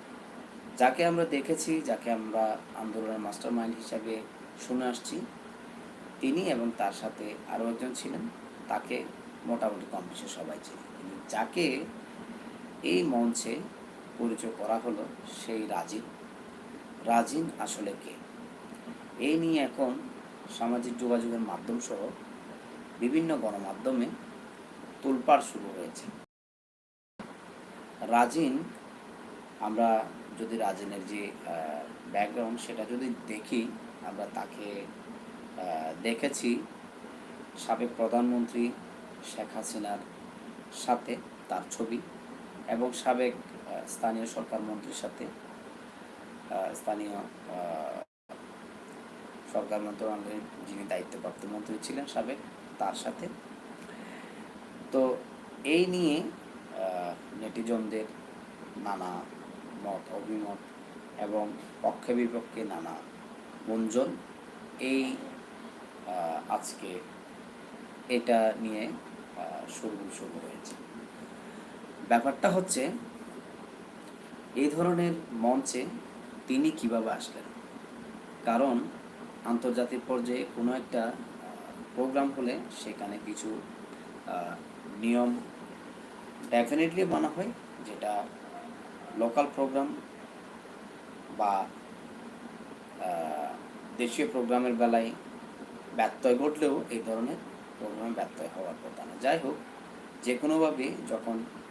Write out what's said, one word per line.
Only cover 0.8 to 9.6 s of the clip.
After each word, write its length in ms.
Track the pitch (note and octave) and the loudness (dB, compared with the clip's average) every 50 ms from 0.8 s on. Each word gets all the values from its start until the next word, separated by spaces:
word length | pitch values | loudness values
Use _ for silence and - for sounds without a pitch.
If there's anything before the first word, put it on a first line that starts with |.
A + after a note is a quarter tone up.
| B2 C3 - - E3+ | 8 8 8 8 6
আমরা 180 | E3+ E3+ E3+ E3+ | 6 8 6 6
দেখেছি, 560 | D#3+ - C#3 C3+ - D#3+ D#3+ - E3 D#3+ D#3+ | 4 4 2 4 4 2 2 4 4 2 4
যাকে 320 | D3+ B2+ A2+ G#2+ - A#2 A2+ | 4 2 2 2 2 2 2
আমরা 460 | A2 A2 A2 G#2+ A2 A2 A2 G#2+ A2 - - - | 2 2 2 4 4 4 4 4 0 -4 -8 -8
আন্দোলনের 440 | G#2+ A2 A2 G#2 A2+ A2 A2 A2 A2 | -6 -4 -4 -2 -2 -2 0 -2 -2
মাস্টার 340 | G#2 G#2 G2+ - - A#2 A#2+ | -2 -2 -4 -2 0 2 2
মাইন্ড 240 | A#2 A2+ A2+ A2+ | 2 2 2 0
হিসাবে 460 | A2+ - - - A2 G#2+ A2+ A2+ A2 G#2+ - - - - - - - - | -4 -4 -4 -4 -4 -2 -2 -2 -4 -4 -8 -12 -14 -14 -14 -12 -10 -4
শুনে 200 | - B2 B2+ B2+ | 0 0 2 2
আসছি, 340 | B2 A#2+ A#2+ - - - E3+ A3 - - - - - - - - - - - - - - - - - - - | 2 0 0 -2 -4 -4 -4 -4 -6 -8 -12 -14 -14 -14 -14 -14 -14 -12 -12 -12 -12 -12 -12 -12 -12 -4 0
তিনি 200 | - C3+ C#3 E3 | 2 4 4 4
এবং 300 | F#3+ F#3 C#3+ A#2+ A#2 A#2 A#2 - | 4 4 4 4 4 2 2 2
তার 140 | G#2 G2 G2 | 0 0 0
সাথে 420 | - A2 G#2+ - - G#2+ G#2 G#2 - - - | -2 -4 -4 -4 -4 -6 -6 -6 -8 -6 -4
আরও 200 | - G#2+ A2+ A#2 | -2 0 2 2
একজন 260 | A#2 A2+ B2 B2+ B2 | 2 0 -2 -2 -4
ছিলেন, 260 | - - F#2 F2 - A2+ A#2 - - - - - - - - | -4 -4 -4 -4 -4 -4 -4 -6 -10 -12 -14 -12 -10 -4 -2
তাকে 360 | G#2+ G#2+ - - B2+ A#2+ - - - - - - - - - | 0 0 0 0 -2 -2 -2 -4 -8 -12 -12 -14 -12 -6 -2
মোটামুটি 400 | A#2 A#2 A2+ | 0 2 2